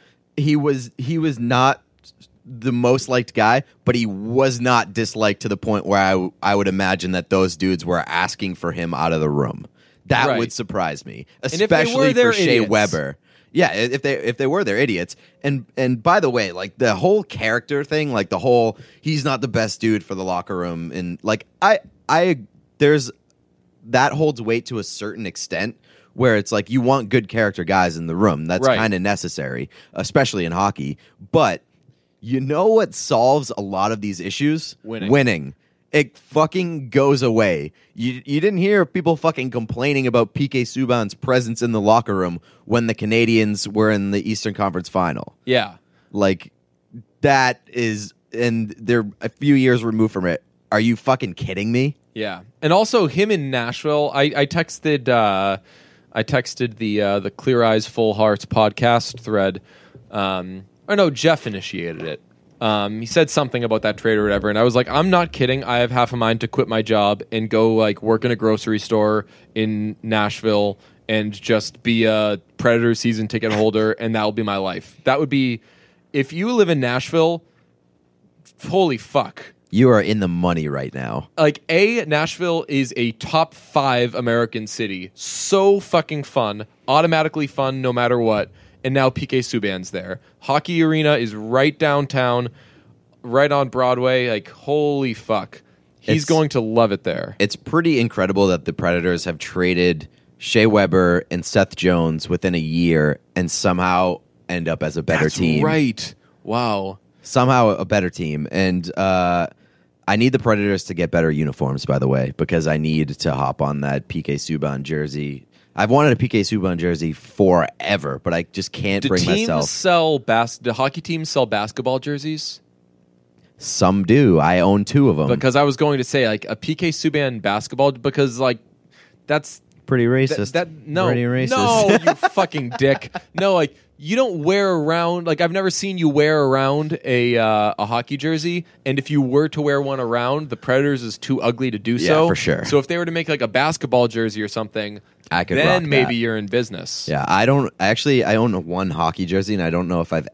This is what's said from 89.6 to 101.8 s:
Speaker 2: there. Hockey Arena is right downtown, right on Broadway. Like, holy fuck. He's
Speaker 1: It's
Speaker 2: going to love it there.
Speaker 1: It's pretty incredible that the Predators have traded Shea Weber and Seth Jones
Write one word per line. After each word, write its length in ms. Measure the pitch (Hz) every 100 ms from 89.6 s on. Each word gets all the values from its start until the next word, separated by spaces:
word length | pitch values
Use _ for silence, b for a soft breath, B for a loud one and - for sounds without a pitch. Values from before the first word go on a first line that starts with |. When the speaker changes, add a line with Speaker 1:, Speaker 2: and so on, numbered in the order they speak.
| 104 95 92
Speaker 2:
there. 300 | 95 90 95 b b
Hockey 400 | - 143 - 170
Arena 340 | 160 156 151 147
is 180 | 117
right 420 | 107 107 127 143 151
downtown, 720 | 156 143 139 135 127 120 120 b b b b _ _ _
right 280 | 123 120 143
on 180 | 143 131
Broadway. 600 | 123 127 127 127 127 123
Like, 180 | 107 -
holy 640 | - - 147 147 143 131
fuck. 480 | 110 - 107 - - b b b b
He's 240 | - 160
Speaker 1:
It's 20 |
Speaker 2:
going 260 | 143 160 151
to 100 | 131
love 320 | 110 113 113
it 100 | 98
there. 320 | - 78 - 107
Speaker 1:
It's 160 | 101 -
pretty 420 | - 156 165 143
incredible 480 | 117 - 92 98 98
that 180 | 87
the 80 | -
Predators 520 | 78 85 87 85 87
have 140 | 90 80
traded 680 | - - 90 90 90 80 80 b b _
Shea 280 | - 113 110
Weber 580 | 104 98 92 90 87 -
and 120 | 87
Seth 300 | 85 107 95
Jones 540 | -